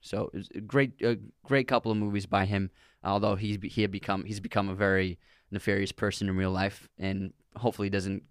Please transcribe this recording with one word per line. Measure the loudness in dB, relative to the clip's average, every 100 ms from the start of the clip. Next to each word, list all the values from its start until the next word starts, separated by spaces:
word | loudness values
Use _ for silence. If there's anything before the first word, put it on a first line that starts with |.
So | -8 -4 -4
it | -6
was | -10
a | -10
great, | -2 2 2 0
a | 0 0 -4 -16
great | 0 2 4
couple | 2 2
of | 0
movies | 0 -2 0
by | 2
him. | 2 0 -2 -6 _ _
Although | 0 2 2 0
he's | 0 -4
be-, | -4
he | 0
had | 0
become, | 0 -4 -4
he's | -4 -8
become | -2 0 0
a |
very | 2 2 4 2 -2 _ _ _
nefarious | -4 0 0 0
person | -2 -2 0 0
in | 2
real | 2
life, | 2 0 -2 -14 -6
and | -4 -2 -4 -10 _ -4
hopefully | -2 0 0
doesn't | 0 -2 -4 -8